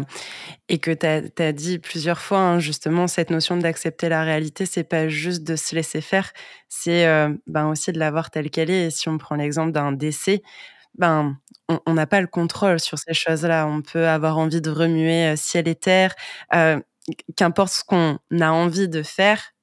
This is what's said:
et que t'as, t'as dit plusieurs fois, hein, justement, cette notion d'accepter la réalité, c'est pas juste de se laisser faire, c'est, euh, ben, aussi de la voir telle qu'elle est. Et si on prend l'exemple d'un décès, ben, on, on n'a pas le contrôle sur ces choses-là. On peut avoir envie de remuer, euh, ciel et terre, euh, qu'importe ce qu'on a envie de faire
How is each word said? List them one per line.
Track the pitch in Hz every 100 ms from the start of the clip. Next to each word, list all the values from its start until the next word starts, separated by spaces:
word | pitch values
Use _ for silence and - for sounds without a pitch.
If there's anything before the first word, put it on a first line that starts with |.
| 139 - - - - - -
et | 170
que | -
t'as, | 160 160 156
t'as | - - 160
dit | 143 160 180
plusieurs | - 165 156 170
fois, | - 196
hein, | 185 175
justement, | 151 151 156 175 180
cette | - 165
notion | 160 - 175
d'accepter | 170 160 170 - 170
la | 160
réalité, | 160 156 156 - 190
c'est | - 160
pas | 165 160
juste | 151 165 180
de | 156 156
se | - 160
laisser | 160 160
faire, | - 196 196 - - - _
c'est, | - 170 170 165
euh, | 156 151 147 -
ben, | 156 151
aussi | 156 -
de | 160
la | 156
voir | 156 160
telle | 156 143
qu'elle | 160 160
est. | 190 165
Et |
si | - 165
on | 156
prend | - 147
l'exemple | 147 147 160
d'un | 151 143
décès, | 139 151 151 - 196 - - - - _ -
ben, | 175 156 147 139 _ _ -
on, | 165 -
on |
n'a | 160 156
pas | 202
le | 185
contrôle | - 170 - 196 170
sur | - 151
ces | -
choses-là. | 160 165 160 165 160 151
On | 151
peut | 147 170 165
avoir | 156 156 160
envie | 160 165
de | 156
remuer, | 151 165 160 160 165 160
euh, | 156
ciel | - 175 165
et | 160
terre, | 196 185 185 - - - -
euh, | 175 160 147 - _ - - - -
qu'importe | - 208 190
ce | -
qu'on | - 180 160 143 - 165
a | 160
envie | 165 170 170 190
de | 156
faire | 151 - 196 214 - _